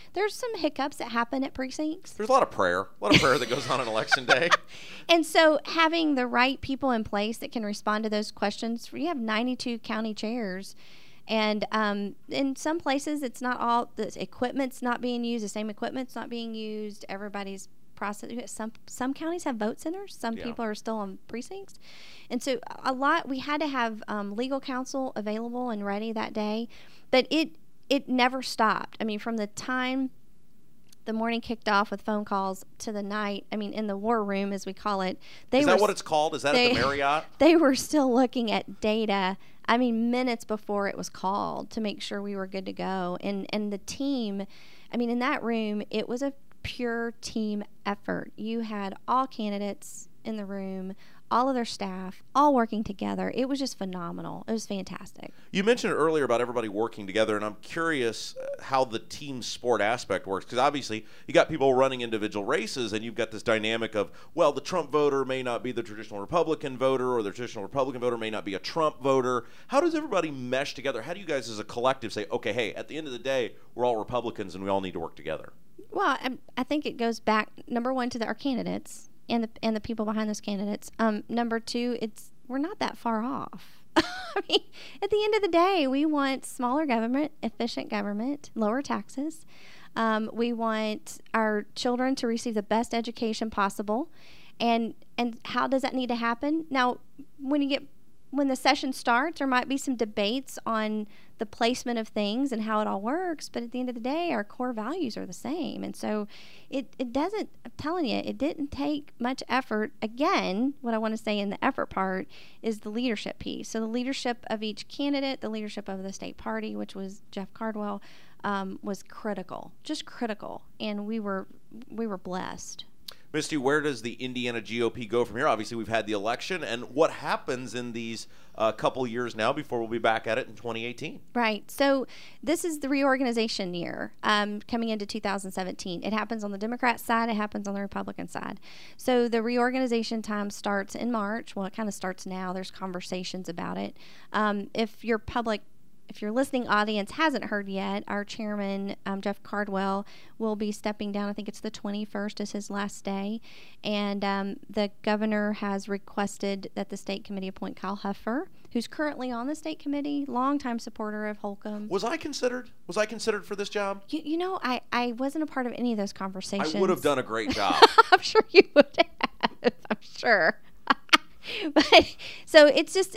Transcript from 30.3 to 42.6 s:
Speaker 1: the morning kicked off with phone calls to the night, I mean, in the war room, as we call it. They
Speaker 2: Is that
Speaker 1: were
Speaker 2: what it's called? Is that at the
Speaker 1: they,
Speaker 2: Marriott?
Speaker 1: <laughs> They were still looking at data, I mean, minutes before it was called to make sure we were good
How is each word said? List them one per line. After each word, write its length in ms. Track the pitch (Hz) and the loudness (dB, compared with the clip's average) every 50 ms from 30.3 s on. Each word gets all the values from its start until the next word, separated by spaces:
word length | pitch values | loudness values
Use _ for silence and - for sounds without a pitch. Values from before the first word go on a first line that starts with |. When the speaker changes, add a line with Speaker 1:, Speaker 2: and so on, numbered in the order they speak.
| - - - - - - - - - - - - - - - | -16 -16 -16 -16 -16 -16 -16 -16 -16 -16 -16 -16 -16 -10 -6
Speaker 1:
the 60 | 220 | -4
morning 280 | 220 220 220 233 233 233 | -2 0 0 0 0 0
kicked 280 | - - 233 - - 214 | -2 -4 -4 -2 2 4
off 220 | 208 202 208 - | 6 6 4 4
with 120 | 202 196 | 0 -4
phone 220 | - 226 214 208 208 | -2 0 0 0 0
calls 400 | - 208 196 190 190 190 190 - - - - | 0 0 2 2 0 -2 -4 -8 -14 -12 -8
to 140 | - 233 | -6 -4
the 100 | 214 202 | -4 -4
night, 440 | 202 196 208 214 208 202 202 196 - - | -4 -2 -2 -2 -2 -2 -2 -4 -6 -4
I 40 | 202 | -4
mean, 160 | 214 208 202 | -4 -4 -4
in 140 | - 214 214 202 | -2 -2 -2 -2
the 80 | 196 | -2
war 280 | 196 202 226 240 220 208 | 0 2 2 4 4 2
room, 280 | 202 196 196 202 196 | 2 2 0 0 0
as 140 | 202 190 - | -2 -4 -4
we 60 | 190 | -6
call 280 | 185 - - 214 202 190 | -6 -4 -2 0 2 2
it. 160 | 185 185 - - - - - - - - | 0 0 -2 -4 -8 -14 -16 -14 -2 4
They 100 | 247 269 | 4 6
Speaker 2:
Is 60 | - | 8
that 100 | 180 185 | 8 8
Speaker 1:
were 40 | 190 | 8
Speaker 2:
what 80 | 208 202 | 8 6
it's 120 | 185 - | 4 2
called? 320 | - - 156 151 151 160 151 | 0 2 4 4 4 4 2
Is 80 | 123 | 2
that 120 | 120 143 - | 4 6 6
at 140 | 247 247 240 | 6 6 6
the 60 | - | 6
Speaker 1:
they, 60 | - | 6
Speaker 2:
Marriott? 440 | 123 135 139 143 139 139 147 160 - - | 4 4 4 4 4 4 4 2 0 -2
Speaker 1:
<laughs> 80 | - - | 2 6
They 180 | 277 330 320 | 8 10 10
were 180 | 339 320 262 262 | 10 8 6 6
still 380 | - - - 302 302 269 262 | 4 0 2 4 4 6 6
looking 380 | 233 262 262 247 - 262 233 214 | 6 6 6 4 4 0 0 2
at 300 | 202 196 - - 196 - | 0 0 -2 -4 -8 -2
data, 560 | - 214 214 226 220 208 196 196 185 185 196 - - - - - - - | 0 2 2 2 2 2 2 4 2 2 0 -2 -8 -16 -18 -4 2 4
I 100 | 226 247 | 4 6
mean, 320 | 254 240 226 226 233 240 | 6 4 4 2 2 2
minutes 340 | 240 247 254 254 233 226 - | 2 2 2 2 0 -2 -2
before 440 | - 214 214 - - 208 202 202 190 | -4 -4 -4 -2 -2 0 0 0 0
it 80 | - | -2
was 120 | - 185 - | -4 -8 -10
called 640 | - - - 185 202 208 196 165 156 - - - | -8 -4 -2 0 0 0 0 -2 -2 -4 -6 -6
to 100 | - 233 | -4 -4
make 220 | 214 202 202 202 | -4 -4 -4 -6
sure 180 | - - 208 202 | -6 -6 -6 -6
we 140 | 202 202 202 | -4 -4 -4
were 100 | 196 190 185 | -6 -6 -6
good 180 | 196 190 | -6 -6